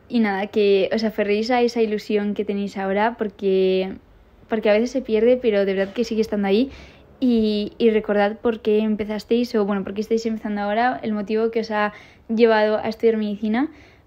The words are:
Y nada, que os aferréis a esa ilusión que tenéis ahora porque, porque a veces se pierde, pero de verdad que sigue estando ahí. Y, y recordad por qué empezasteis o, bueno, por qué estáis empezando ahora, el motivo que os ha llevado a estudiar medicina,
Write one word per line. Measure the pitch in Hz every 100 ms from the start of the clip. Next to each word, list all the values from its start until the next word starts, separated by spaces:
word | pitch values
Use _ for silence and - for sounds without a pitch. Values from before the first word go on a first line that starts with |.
| -
Y | 240
nada, | 214 190 208
que | 220 202 196 185
os | 220
aferréis | 220 214 202 208 226
a | 247
esa | 240 233
ilusión | 220 208 - 208 208
que | 202
tenéis | 202 202 202 196
ahora | 196 196 220 240
porque, | 220 - 196 190 185 185 190 - - - - - -
porque | 220 214
a |
veces | 208 247
se | 269
pierde, | - 214 233 247
pero | 247 202
de | 196
verdad | 190 196
que | 247
sigue | 233 220
estando | 214 208 196
ahí. | 202 269 - - - - -
Y, | 247 233 214 208 208 -
y | 226
recordad | 214 214 208 202 220
por | 247 226
qué | 226 214
empezasteis | 214 214 208 214 - 233 240
o, | 220 202
bueno, | 202
por | 185
qué | 196
estáis | 214 226
empezando | 226 220 214 208
ahora, | 202 214 247 254
el | 226
motivo | 208 202 220 226
que | 226
os | 220
ha | 214 208 - - - -
llevado | 226 226 220 214 214
a | 226
estudiar | 214 226 220
medicina, | 208 202 214 226 311 - - -